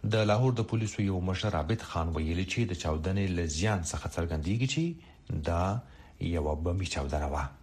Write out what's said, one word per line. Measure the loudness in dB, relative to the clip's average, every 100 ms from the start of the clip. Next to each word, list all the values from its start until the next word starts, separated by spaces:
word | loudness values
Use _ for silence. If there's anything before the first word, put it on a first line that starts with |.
| 2
د | 2 4
لاهور | 4 4 2
د | 0
پولیسو | 0 -2 0 0
یو | 0 0
مشر | 0 0 0
عابد | 0 -2 -2
خان | -2 -2 0
ویلي | 0 0 0
چې | 0 0
د | 0 0
چاودنې | 0 0 0 2 0
له | 0 0
زیان | 2 2
څخه | 0 -4 -4 -4
څرګندېږي | -2 -2 0 2 2
چې | 2 0 -2 -14 -20 -6 -2 0
دا | 2 2 0 -6 -20 -20 -6 -2 0
یوه | 0 0 0
بمي | 0 -2 -2
چاودنه | -2 0 0 -2
وه. | -4 -8